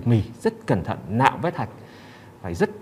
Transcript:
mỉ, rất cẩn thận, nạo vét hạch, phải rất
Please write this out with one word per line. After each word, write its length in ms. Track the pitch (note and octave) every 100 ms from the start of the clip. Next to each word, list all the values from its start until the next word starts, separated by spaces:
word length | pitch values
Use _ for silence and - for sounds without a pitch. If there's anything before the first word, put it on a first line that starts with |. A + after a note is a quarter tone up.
| A2+
mỉ, 160 | A#2 - -
rất 120 | A3+ A3 -
cẩn 160 | A2
thận, 140 | - G2+ C#2
nạo 280 | G#2+ C3+ -
vét 140 | - -
hạch, 140 | A#2 - - - - - - -
phải 120 | F#2+
rất 160 | E2+ G3+ -